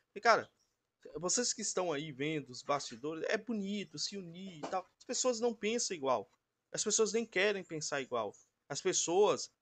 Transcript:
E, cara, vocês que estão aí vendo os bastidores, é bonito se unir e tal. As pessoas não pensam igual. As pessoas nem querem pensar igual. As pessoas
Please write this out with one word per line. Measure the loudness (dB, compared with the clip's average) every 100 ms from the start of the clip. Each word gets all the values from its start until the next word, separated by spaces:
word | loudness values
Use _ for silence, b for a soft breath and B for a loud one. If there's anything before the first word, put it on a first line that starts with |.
| b 0
E, |
cara, | 4 4 4 _ _ _ _ _ -14 -6
vocês | -2 0 0
que | -2
estão | -4 -2 0
aí | -2 -4
vendo | -4 -2 -2 -6
os | -12
bastidores, | -2 -2 -2 -8 -8 -4 -2
é | -2
bonito | -2 -4 -2 -4 -6 -8
se | -8 -8
unir | -12 -14 -14 -10
e |
tal. | -4 -4 -4 _
As |
pessoas | -8 0 2 2
não | 0
pensam | 0 0 0 -2 -2
igual. | 2 2 2 _ _ _ _
As | -4
pessoas | 0 2 4
nem | 2 0
querem | 2 2 2
pensar | -4 -6 -4 -4
igual. | -2 -2 -2 -6 _ _ -10
As | -2
pessoas | 0 2 2 6 6 4 -2 _